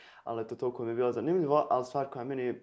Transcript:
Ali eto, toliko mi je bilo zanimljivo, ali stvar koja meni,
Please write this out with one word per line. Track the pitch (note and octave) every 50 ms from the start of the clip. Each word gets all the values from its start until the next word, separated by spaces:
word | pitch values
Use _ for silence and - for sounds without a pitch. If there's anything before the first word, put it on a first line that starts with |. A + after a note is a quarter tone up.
| - - - - -
Ali | A#2+ A#2 A2+
eto, | A2 A2 A#2+
toliko | A2+ C3 B2 A#2+ A#2+ A#2
mi | A#2
je | A#2
bilo | A#2+ B2+ B2
zanimljivo, | A#2 A#2 A2 D3+ F3 F#3 D#3+ C#3 D3 D3+ - -
ali | A#2 B2+ B2
stvar | - - C#3+ C3+ -
koja | - C3 A#2+
meni, | C3+ C#3 C3 B2 B2 A2+ -